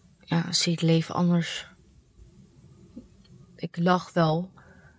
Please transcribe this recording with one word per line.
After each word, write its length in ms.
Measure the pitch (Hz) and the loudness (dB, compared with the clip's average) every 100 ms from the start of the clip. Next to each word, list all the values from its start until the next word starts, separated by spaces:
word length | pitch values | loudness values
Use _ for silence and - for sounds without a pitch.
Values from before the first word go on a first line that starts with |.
| _ _ | _ _
ja, 320 | - 165 165 | -4 -2 0
zie 200 | 175 180 | 0 0
het 100 | 165 | 0
leven 320 | 165 165 - | 2 2 0
anders. 560 | - 175 175 165 - - - _ _ _ - - - - _ - - - - - _ - - - - | 0 2 2 0 -8 -14 -20 _ _ _ -20 -20 -20 -20 _ -20 -20 -20 -20 -20 _ -20 -20 -20 -14
Ik 200 | 165 - | -10 -2
lach 340 | 175 180 - | 0 0 0
wel, 380 | 175 160 160 185 - - - - | 0 2 0 -4 -14 -20 -20 -20